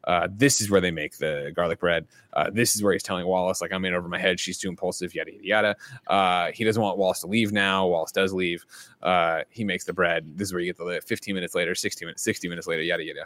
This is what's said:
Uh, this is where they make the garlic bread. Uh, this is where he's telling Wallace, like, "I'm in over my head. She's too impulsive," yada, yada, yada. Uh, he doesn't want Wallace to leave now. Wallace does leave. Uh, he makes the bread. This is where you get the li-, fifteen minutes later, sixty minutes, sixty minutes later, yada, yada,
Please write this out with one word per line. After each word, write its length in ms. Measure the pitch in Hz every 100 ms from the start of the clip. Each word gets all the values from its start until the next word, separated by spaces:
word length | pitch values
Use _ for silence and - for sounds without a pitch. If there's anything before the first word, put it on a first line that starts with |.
Uh, 240 | - 87 85
this 300 | 101 139 -
is 100 | 104
where 100 | 98
they 120 | 90
make 260 | 80 76 -
the 320 | 76 73 71 82
garlic 240 | 87 82
bread. 260 | 87 85 78 - _
Uh, 160 | - 76
this 240 | 104 120 107
is 60 |
where 100 | 104
he's 100 | 92
telling 240 | - 92 87
Wallace, 340 | 92 92 92
like, 120 | 87
"I'm 120 | 95
in 80 | 92
over 140 | 90 85
my 140 | 87
head. 180 | 95 92
She's 180 | - 92
too 120 | 95
impulsive," 480 | 87 92 - 87 82
yada, 160 | 80
yada, 120 | -
yada. 320 | 92 107 104 101 - 127 -
Uh, 460 | 98 92 90 85
he 100 | -
doesn't 180 | 110 107
want 160 | 104 92
Wallace 260 | 92 90
to 40 | 85
leave 240 | 110 107
now. 380 | 104 98 95 92
Wallace 240 | 85 80
does 200 | 101 95
leave. 320 | 92 90 85 - - - _
Uh, 400 | 85 90 82 80 -
he 140 | -
makes 200 | 104 90
the 80 | -
bread. 460 | 90 87 82 78 78
This 80 | 101
is 60 |
where 60 | 87
you 80 | 90
get 80 | 85
the 80 |
li-, 160 | 87 85
fifteen 300 | - 113 -
minutes 220 | 95 87 90
later, 180 | 85
sixty 300 | 90 101 -
minutes, 180 | 85 78
sixty 240 | - 107 90
minutes 200 | 85 85
later, 140 | 82
yada, 200 | 82 85
yada, 220 | 78 73